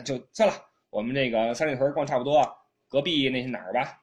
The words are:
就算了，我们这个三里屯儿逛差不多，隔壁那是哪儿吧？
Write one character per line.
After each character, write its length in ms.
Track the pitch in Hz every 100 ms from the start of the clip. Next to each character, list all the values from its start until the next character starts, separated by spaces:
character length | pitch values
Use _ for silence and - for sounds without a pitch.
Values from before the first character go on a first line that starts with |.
就 140 | 120 127 -
算 160 | - 156
了， 60 | - - _ _
我 100 | 104
们 140 | 113
这 160 | 139 127
个 240 | 117 113
三 140 | 120 156
里 80 | 127
屯 120 | 139
儿 60 |
逛 100 | 151
差 140 | 139 135
不 60 |
多， 200 | 127 147 131 - _ _ _
隔 120 | 135
壁 300 | 139 156 131
那 140 | 127
是 40 | 127
哪 120 | 117
儿 120 | 92
吧？ 300 | 117 143 -